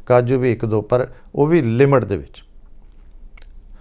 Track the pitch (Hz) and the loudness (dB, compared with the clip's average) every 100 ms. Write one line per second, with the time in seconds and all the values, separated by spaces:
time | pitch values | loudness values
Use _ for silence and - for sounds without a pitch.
0 | - 123 120 131 127 113 117 107 104 123 | 0 2 2 0 0 -2 -2 -4 -2 -2
1 | 131 - - - 147 170 120 113 139 135 | -2 -8 -12 -4 0 2 0 2 2 2
2 | 104 95 67 - - - - - - - | 0 -6 -8 -20 -20 -20 -20 -20 -20 -20
3 | - - - - - - - - | -20 -20 -20 -20 -20 -20 -20 -20